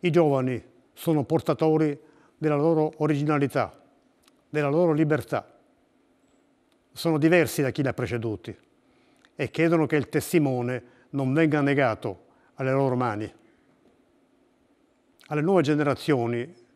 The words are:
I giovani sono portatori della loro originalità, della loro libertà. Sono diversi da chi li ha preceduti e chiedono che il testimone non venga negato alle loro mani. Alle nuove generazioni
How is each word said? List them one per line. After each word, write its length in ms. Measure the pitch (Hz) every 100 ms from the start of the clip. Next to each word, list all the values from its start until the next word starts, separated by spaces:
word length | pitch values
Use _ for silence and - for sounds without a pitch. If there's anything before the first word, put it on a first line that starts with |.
I 80 | 180
giovani 520 | 165 156 139 127 123 - _ _
sono 320 | - - 156
portatori 720 | 127 160 - 147 160 156 156 143 - _ _ _
della 200 | 151 147
loro 340 | 156 160 156 -
originalità, 840 | 151 147 147 151 139 143 101 - _ _ _ _ _ _ _
della 180 | 151 143
loro 240 | 147 180
libertà. 680 | 151 156 147 - 120 - _ _ _ _ _ _ _ _ _ _ _ _ _ _
Sono 260 | - 170 156
diversi 440 | 156 175 147 -
da 80 | 135
chi 120 | 120
li 60 | 135
ha 60 |
preceduti 600 | 113 123 120 113 104 - 101 _ _ _ _ _ _ _ _
e 160 | 143
chiedono 340 | - 165 165 151
che 100 | 151
il 140 | 113
testimone 760 | 156 - 175 143 123 120 127 - _ _
non 200 | 139 135
venga 300 | 139 165 151
negato 640 | 139 143 131 107 117 92 - _ _ _
alle 160 | 131
loro 260 | 135 135 123
mani. 360 | 120 104 107 - _ _ _ _ _ _ _ _ _ _ _ _ _ _ _ _ _ _ -
Alle 140 | 151
nuove 200 | 156 190
generazioni 920 | 143 151 147 127 - 139 120 120 127 - _